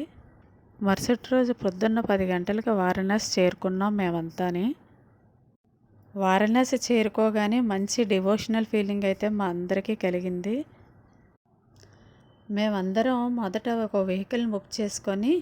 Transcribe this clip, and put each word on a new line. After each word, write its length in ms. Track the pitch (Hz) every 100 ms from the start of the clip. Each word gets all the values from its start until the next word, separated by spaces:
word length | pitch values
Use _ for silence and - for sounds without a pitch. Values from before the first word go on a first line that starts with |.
| 302 - - - - _ _ -
మరుసటి 520 | 196 190 - 247 -
రోజు 240 | 254 247
పొద్దున్న 460 | 233 202 185 220 220
పది 260 | 220 196 185
గంటలకు 480 | 180 175 208 233
వారణాసి 540 | 208 180 185 190 214 -
చేరుకున్నాం 640 | - 180 - 190 185 202 208
మేమంతాని. 720 | 180 170 165 165 180 175 220 - _ - _ _ _ _ _ _ _ _ _ - -
వారణాసి 640 | 196 190 190 214 240 262 247
చేరుకోగానే 800 | - 240 214 226 220 214 208 240
మంచి 400 | 233 196 202 -
డివోషనల్ 680 | 214 196 190 214 - 220 220
ఫీలింగ్ 380 | 214 202 202 202
అయితే 180 | 190 208
మా 180 | 208 190
అందరికీ 480 | 175 180 190 190 214
కలిగింది. 640 | 185 180 180 180 185 247 311 - - - _ _ _ _ _ _ _ - - - - - - _ -
మేమందరం 720 | 202 214 202 185 196 254 247 247 240
మొదట 320 | 196 214 240 233
ఒక 260 | 214 202 190
వెహికల్ని 420 | 185 196 240 233
బుక్ 220 | 202 -
చేసుకొని 600 | - 208 - - 196 233 349